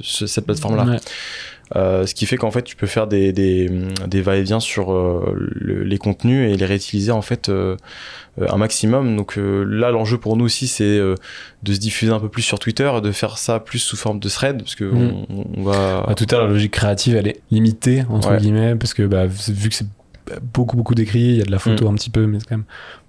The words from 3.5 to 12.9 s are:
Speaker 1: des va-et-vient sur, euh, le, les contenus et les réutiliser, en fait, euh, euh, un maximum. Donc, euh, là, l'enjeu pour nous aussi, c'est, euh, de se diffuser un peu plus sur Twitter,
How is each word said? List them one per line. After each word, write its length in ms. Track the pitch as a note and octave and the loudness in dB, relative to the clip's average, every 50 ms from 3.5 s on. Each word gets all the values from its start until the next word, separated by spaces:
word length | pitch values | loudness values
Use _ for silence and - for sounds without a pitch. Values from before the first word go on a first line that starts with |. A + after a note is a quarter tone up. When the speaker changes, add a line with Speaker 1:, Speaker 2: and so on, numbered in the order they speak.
| F#2 F#2 F#2 F2+ F#2 F2+ F#2 F#2 F#2+ F#2 F#2+ | 2 2 2 0 0 -2 -4 -4 -6 -6 -4
Speaker 1:
des 160 | F#2 F#2+ G2 | -2 -2 0
va-et-vient 380 | F#2+ G2 G2 G2 G2 F#2+ G#2+ A2+ | 2 2 2 0 2 0 0 -2
sur, 320 | A2+ - - - F#2+ F#2 | -2 -2 -4 -4 -2 0
euh, 420 | F#2+ F#2 F2+ F2+ F2 F2 - F#2+ F#2+ F#2+ - - - | 0 0 2 2 0 0 0 -2 -2 -2 -4 -4 -4
le, 280 | - - - G2 G2 G2 | -4 -4 -2 -2 -2 -2
les 140 | G2 G2 G2 | -2 -2 -2
contenus 540 | - G#2 G2 - - A#2+ B2+ C3+ C3 A2 G2+ | 0 -2 -2 0 2 2 4 4 4 2 2
et 20 | F#2+ | 2
les 80 | F#2+ | 2
réutiliser, 460 | F#2+ G2+ G2 - - - G2+ G2 G#2+ | 0 0 -2 -2 -2 -2 -2 0 0
en 100 | A#2+ A2 G#2 | 0 0 -2
fait, 260 | - A#2+ - - - | -2 -4 -4 -2 -2
euh, 280 | G2 F#2+ F#2+ F#2 F#2 F#2 - - - - - - - - - - - - | -2 0 0 -2 -4 -6 -8 -16 -20 -18 -16 -16 -18 -18 -20 -12 -6 -4
euh, 60 | F#2 F#2 | -2 0
un 80 | G2 G2+ | 2 2
maximum. 580 | G#2+ A2 - - - G#2+ A#2+ C3+ C#3 B2 A2 | 2 0 0 0 2 2 4 4 2 2 0
Donc, 220 | G#2 G2+ - - G#2 | 0 -2 -4 -4 -4
euh, 260 | G2+ G2 G2 G2 G2+ | -2 0 0 0 0
là, 260 | G2+ G#2 G#2+ A#2 B2 | 0 0 0 2 2
l'enjeu 300 | A#2+ A2+ A2 G#2+ A#2+ A2+ | 2 2 0 0 0 0
pour 160 | - G#2+ A2 A2+ | 0 0 2 2
nous 80 | A#2+ | 2
aussi, 220 | A#2 G#2+ - C3 A#2+ | 2 0 -2 -4 -4
c'est, 160 | - - G#2+ | -2 0 2
euh, 320 | G#2 G#2 G#2 G2+ F#2+ F#2+ F#2+ - - - - - - - _ - | 2 2 2 2 2 0 -2 -6 -10 -18 -18 -18 -20 -18 _ -4
de 100 | G2+ G2+ | -2 -2
se 60 | G2 | 0
diffuser 320 | G#2 A2 G2 - A2 A2 | -2 -2 -2 0 0 2
un 80 | A2+ A2 | 2 2
peu 100 | G#2 G#2+ | -2 -4
plus 140 | - A#2+ A2 | -4 -4 -4
sur 160 | - - G2+ | -2 -2 -2
Twitter, 320 | - A2+ A2 - C#3 C#3+ | -2 -2 -2 0 0 0